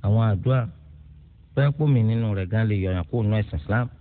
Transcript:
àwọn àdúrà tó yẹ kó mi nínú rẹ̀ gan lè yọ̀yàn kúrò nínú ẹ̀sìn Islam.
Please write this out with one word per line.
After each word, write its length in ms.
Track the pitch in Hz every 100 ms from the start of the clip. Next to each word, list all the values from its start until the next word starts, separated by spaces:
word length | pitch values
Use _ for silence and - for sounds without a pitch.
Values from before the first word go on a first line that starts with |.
àwọn 200 | 101 110 113
àdúrà 320 | 98 110 131 113 - - - - - - - -
tó 100 | -
yẹ 80 | 143
kó 100 | 143 151
mi 140 | 131
nínú 240 | 110 113 113
rẹ̀ 120 | 98 92
gan 160 | 107 110
lè 80 | 101
yọ̀yàn 280 | 92 92
kúrò 180 | 85 120
nínú 140 | 107 107
ẹ̀sìn 220 | 101 -
Islam. 260 | - 107 123 -